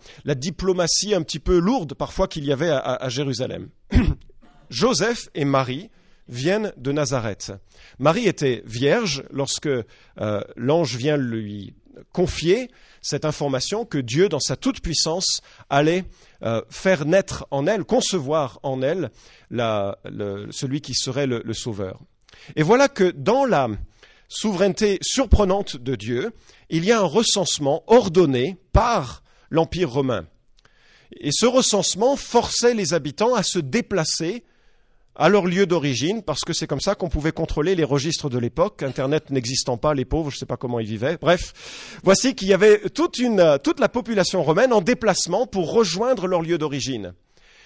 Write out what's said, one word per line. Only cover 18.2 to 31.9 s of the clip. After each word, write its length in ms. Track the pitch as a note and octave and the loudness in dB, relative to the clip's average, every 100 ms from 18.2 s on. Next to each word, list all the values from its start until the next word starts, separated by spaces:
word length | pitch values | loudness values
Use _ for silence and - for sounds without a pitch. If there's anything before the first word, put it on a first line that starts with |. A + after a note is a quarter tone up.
| C3 D#3 C3 - | 0 -2 -2 -6
en 200 | C#3 C3 | -6 -2
elle 280 | C3 F#3 B2+ - - - _ | -2 -2 -6 -10 -20 -20 _
la, 480 | A#2 A2+ G#2 G2 - | -4 -2 0 -2 -6
le, 440 | F#2+ G#2 G2+ G2+ G#2 | -12 -8 -8 -8 -10
celui 300 | - C3 C#3+ | -8 -6 -6
qui 140 | C#3 B2 | -4 -4
serait 320 | C3+ C3 C3+ | -4 -2 -2
le, 140 | A#2 A2+ | -4 -6
le 80 | |
Sauveur. 480 | G#2+ B2 G2+ F#2+ - - _ _ - - - | -8 -8 -8 -8 -10 -20 _ _ -20 -10 -2
Et 40 | |
voilà 280 | D#3 B3 C#4 | 4 4 4
que 200 | - F#3 | 2 0
dans 340 | C#3+ C3 C4 C4 | 0 0 2 2
la 240 | D#3 A#2+ G2+ - _ - _ _ | 2 0 -4 -10 _ -20 _ _
souveraineté 680 | - G#3+ F3 G3 - G#3 F#3+ | -6 -4 2 0 2 0 0
surprenante 760 | - B3+ A#3 - G3 G3+ G3 D3+ | -2 -2 4 4 4 0 -4 -8
de 180 | B2 A2+ | -6 -6
Dieu, 380 | G#2+ B2 A3 - _ _ _ | -4 -4 -6 -10 _ _ _
il 140 | E3 | -2
y 80 | F#3 | 2
a 80 | A#3 | 2
un 60 | F3 | 2
recensement 760 | F#3+ A3 G3+ E3 - C#3 D#3 - | 2 2 0 0 -2 -2 -2 4
ordonné 720 | A#3+ G3 E3+ D#3+ B2 D3+ F#3+ _ | 4 6 4 4 2 -2 -6 _
par 500 | G3+ A#3+ G#3+ B2 - _ _ _ | 2 2 0 -2 -10 _ _ _
l'Empire 420 | D#3 D#3+ E3 D#3+ | 0 0 0 -2
romain. 360 | C3 C3 G#2 E2 _ _ _ _ _ _ _ _ - | 0 -2 -2 -6 _ _ _ _ _ _ _ _ -10
Et 100 | C#3+ | -4
ce 140 | - A#3+ | 2 4
recensement 720 | B3+ - G3+ - | 4 2 2 0